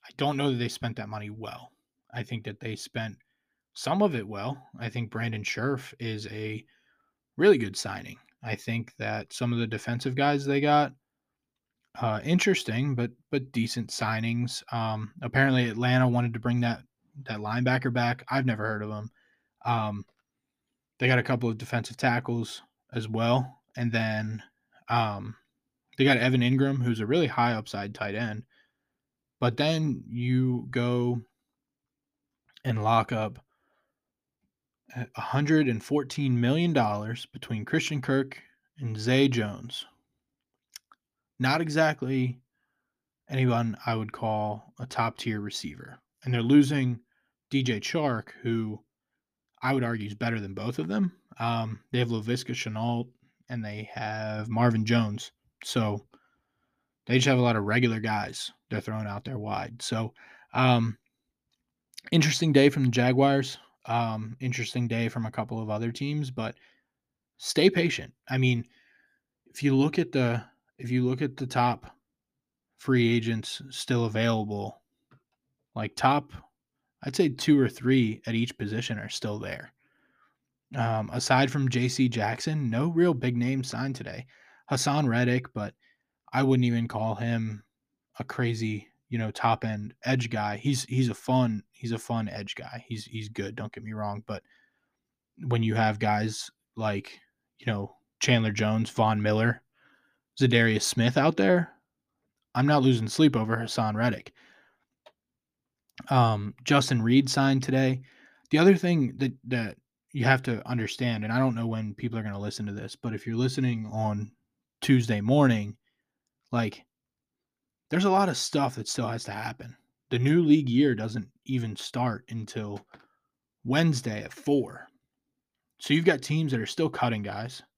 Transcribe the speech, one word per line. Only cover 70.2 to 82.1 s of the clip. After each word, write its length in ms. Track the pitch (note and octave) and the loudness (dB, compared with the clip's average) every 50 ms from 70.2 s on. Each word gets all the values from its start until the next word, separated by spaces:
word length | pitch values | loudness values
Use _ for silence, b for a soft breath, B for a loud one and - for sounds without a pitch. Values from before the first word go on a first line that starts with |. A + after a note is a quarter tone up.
| B2+ A#2+ A#2 A2+ G#2+ - _ _ _ _ _ | 2 2 0 -2 -4 -8 _ _ _ _ _
if 140 | _ B2+ A#2 | _ -8 -2
you 160 | B2 B2+ B2 | 0 0 2
look 160 | B2 C3 B2+ D3+ | 0 0 -2 -4
at 160 | C#3+ C3 - | -6 -4 -6
the 80 | C#3 | -10
top 500 | C3 - C3 A#2+ B2 A#2+ - - - - _ _ _ _ _ _ _ _ _ _ _ _ _ _ _ _ | -4 0 2 2 2 2 -2 -6 -20 -20 _ _ _ _ _ _ _ _ _ _ _ _ _ _ _ _
free 400 | _ - - C3 B2 A#2 A#2 A#2 | _ -2 2 4 4 4 4 4
agents 460 | A#2+ A2+ A2+ A#2 A2+ A2 - - - C3 C3+ | 2 2 0 -2 -2 -4 -8 -12 -12 -14 -14
still 340 | C3 - - - C3 A#2+ A#2 | -12 -12 -4 -2 0 0 0
available, 800 | A2+ G#2+ A2 A2+ A#2 A#2 A2+ G#2+ G#2 G#2 G2+ G2+ G#2 - _ _ _ _ _ _ _ _ _ _ _ _ _ _ _ _ _ _ _ _ | 0 0 0 2 2 2 0 0 -4 -4 -6 -6 -8 -10 _ _ _ _ _ _ _ _ _ _ _ _ _ _ _ _ _ _ _ _
like, 220 | A2+ G#2+ G2+ - | -8 -8 -6 -6
top, 360 | - - C3 C#3 D3 C#3+ - - - - _ _ _ _ _ _ _ _ _ _ _ - | 0 2 4 4 2 0 -4 -16 -18 -20 _ _ _ _ _ _ _ _ _ _ _ -12
I'd 140 | D3 C3 | -10 0
say 140 | - F#3 D#3 | 2 2 2
two 280 | B2 - - - D3+ C#3+ | 2 -2 4 6 6 6
or 100 | C3 A#2+ | 6 4
three 520 | - - - A#2+ C3 C3+ A#2+ A2 - - _ | 2 -2 0 4 4 4 4 2 0 -6 _
at 80 | - A2+ | -4 -2
each 240 | A2+ A#2 B2 - _ | -2 -2 -2 -4 _
position 400 | A#2+ G2+ G#2+ A2 A#2+ - A#2 G#2 | -6 -4 -4 -4 -4 -4 -6 -8
are 100 | G#2+ G#2 | -8 -10
still 300 | - - - A2 G#2 G#2 | -10 -8 -6 -6 -8 -6
there. 340 | - F#2+ F#2 - - - _ _ _ _ _ _ _ _ _ _ _ _ _ _ _ _ _ _ _ _ - | -8 -10 -10 -10 -12 -18 _ _ _ _ _ _ _ _ _ _ _ _ _ _ _ _ _ _ _ _ -4
Um, 320 | C#3 A#2 A#2 A2+ A2 A2 - | -2 -2 0 0 -2 -2 -4
aside 400 | - B2+ - - C3+ B2+ C#3 C3+ | -4 -6 0 2 4 4 4 2
from 200 | B2 D3 C#3 C3 | 2 0 0 0
J 180 | B2+ - B2 B2+ | 2 2 0 0
C 200 | B2+ - C3+ B2 | 2 2 2 2